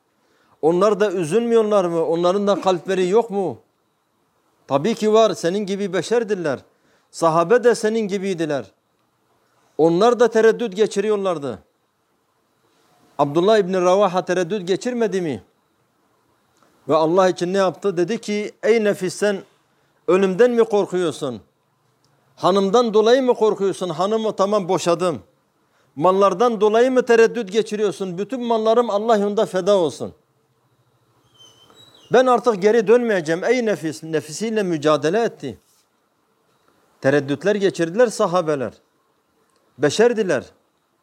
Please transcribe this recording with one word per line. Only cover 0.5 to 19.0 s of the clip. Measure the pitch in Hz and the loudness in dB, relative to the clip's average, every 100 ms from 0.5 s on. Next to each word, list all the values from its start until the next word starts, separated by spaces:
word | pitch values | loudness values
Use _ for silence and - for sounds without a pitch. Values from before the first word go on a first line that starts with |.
| _ | _
Onlar | 151 175 202 196 | 0 2 2 2
da | 208 | 0
üzülmüyorlar | 185 156 208 233 226 214 208 175 | -2 -2 -2 2 2 2 0 0
mı? | 170 151 | -2 -2
Onların | 165 175 196 202 | 0 0 0 0
da | 196 | 0
kalpleri | 190 180 175 190 180 | 0 -2 -2 -2 0
yok | 214 226 | 0 0
mu? | 196 175 113 _ _ _ _ _ _ _ _ _ _ - | -4 -6 -8 _ _ _ _ _ _ _ _ _ _ -4
Tabii | 135 175 226 | -2 -2 -2
ki | 214 | 2
var, | 214 220 | 4 2
senin | 170 165 196 | 0 -4 -4
gibi | 196 196 202 | -4 -6 -4
beşerdirler. | 180 - 240 220 202 160 120 - _ _ _ _ | -6 -2 -2 -2 -4 -4 -6 -10 _ _ _ _
Sahabe | - 165 160 170 240 | -2 0 2 2 2
de | 240 214 | 2 2
senin | 214 226 | -2 -2
gibiydiler. | 208 196 196 175 160 143 104 _ _ _ _ _ _ _ _ _ _ - | -4 -4 -4 -4 -4 -6 -8 _ _ _ _ _ _ _ _ _ _ 0
Onlar | 160 170 226 226 | 2 4 2 4
da | 240 | 2
tereddüt | 226 220 220 233 185 | 4 4 2 -4 -2
geçiriyorlardı. | 208 202 214 208 190 165 139 95 _ _ _ _ _ _ _ _ _ _ _ _ _ _ _ - | -2 -2 -2 -2 -2 -4 -8 -10 _ _ _ _ _ _ _ _ _ _ _ _ _ _ _ -4
Abdullah | 143 147 185 220 | -2 2 2 2
İbni | 180 185 | 2 0
Ravaha | 180 190 202 180 170 | 2 4 2 0 -2
tereddüt | 180 170 208 175 | -4 -2 -6 -4
geçirmedi | 185 247 240 226 185 | -4 -4 -2 -2 -2
mi? | 170 113 - _ _ _ _ _ _ _ _ _ _ _ _ _ - | -4 -8 -12 _ _ _ _ _ _ _ _ _ _ _ _ _ -2
Ve | 156 | 0
Allah | 160 180 185 | 2 2 2
için | 180 175 | 0 -4
ne | 196 | 0
yaptı? | 190 - 202 175 | -2 -2 -4 -2
Dedi | 175 226 | -2 -4
ki, | 214 208 208 - | -6 -6 -6 -4
"Ey | 190 233 | 0 2
nefis, | 208 202 | 0 -2